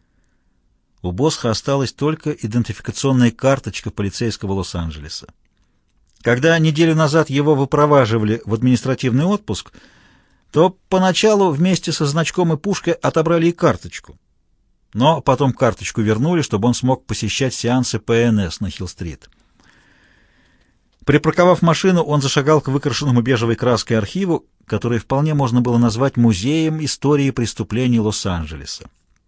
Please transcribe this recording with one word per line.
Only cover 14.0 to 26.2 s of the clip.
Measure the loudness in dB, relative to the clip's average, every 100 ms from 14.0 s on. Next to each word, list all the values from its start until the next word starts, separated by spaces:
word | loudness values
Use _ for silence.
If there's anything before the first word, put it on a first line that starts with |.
| -20 -20 _ _ _ _ _ _ _
Но | 0 2 2
потом | 0 2 0
карточку | 2 0 0 -8 -4
вернули, | 0 0 0 0
чтобы | 0 0 0
он |
смог | 0 0 -2 -4
посещать | -6 -4 -2 -4
сеансы | -2 -2 -2 -2 -6
П | 0 2
Н | 4 2
С | 0 -6
на | -8
Хилл-стрит. | -8 -12 -10 -12 -12 -20 _ _ _ _ _ _ _ _ _ _ _ _ _ _ _ _ _ 2
Припарковав | 2 2 2 4 4
машину, | 2 2 2 0
он | 0 0
зашагал | 0 0 2 2
к | 2
выкрашенному | -2 -2 -2 0 2
бежевой | 2 0 0 0
краской | 0 0 0 -2
архиву, | -2 -4 -2 -2 _ _ -8
который | -4 -2 -4
вполне | -2 -2 0 0
можно | 0 0
было | 2 2
назвать | 2 0 -2
музеем | 2